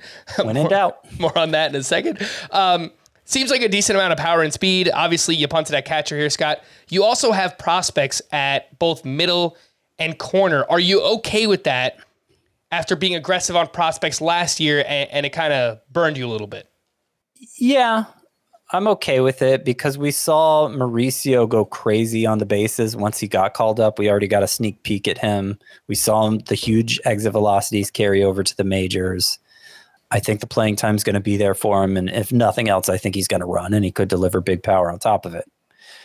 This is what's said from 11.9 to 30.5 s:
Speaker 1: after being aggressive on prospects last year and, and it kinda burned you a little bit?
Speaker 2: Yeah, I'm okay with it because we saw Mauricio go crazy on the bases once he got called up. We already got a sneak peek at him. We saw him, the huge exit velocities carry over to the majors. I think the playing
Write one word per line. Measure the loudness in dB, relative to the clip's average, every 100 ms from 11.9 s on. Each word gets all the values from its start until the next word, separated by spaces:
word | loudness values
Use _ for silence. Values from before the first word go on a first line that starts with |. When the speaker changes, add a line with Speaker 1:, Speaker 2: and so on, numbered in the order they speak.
| -6 -20 _ _ _ _ _ _
Speaker 1:
after | -6 -2 -2
being | -2 -4
aggressive | -2 -2 0 0
on | 0
prospects | 0 -2 0 -4 -2
last | -2 0 -2 0
year | 2 2 0
and, | -2 -2
and | -4 -4
it |
kinda | -4 -2 0 0 -4 _
burned | 0 0 -2
you | -6
a |
little | -6 -8
bit? | -14 -18 _ _ _ _ _ _ _ -20 -2
Speaker 2:
Yeah, | 2 4 4 0 -4 _ _ _ _ _ -6
I'm | 0 2
okay | 0 2 2
with | 2 2
it | 2 2 0
because | -2 -4 -2
we | -2
saw | -2 2 4 6 4 2
Mauricio | 0 -2 0 0 -2 2 4 4
go | 2 0
crazy | -2 0 2 0 0 0
on | 0
the | 0
bases | 0 0 0 -2 -2
once | -4 -4
he | -2
got | 0 0
called | 0 0 2
up. | 0 2
We | 2
already | 2 2
got | 0
a | 0
sneak | -2 -4 -6
peek | -6 -4 -4
at | -4
him. | -2 -2 -4 -8 _ -20 -8
We | -2
saw | 2 2 2
him, | 0
the | -2 -4
huge | 0 0 0 -2 -2
exit | 0 0
velocities | 0 2 2 0 -4 -4
carry | -2 2 4
over | 2 0
to | -4 -4
the |
majors. | -2 -2 -2 -2 -4 -2 -4 -6 _ _ -20 -20 _ _ _
I | -4
think | -2 -4
the |
playing | -2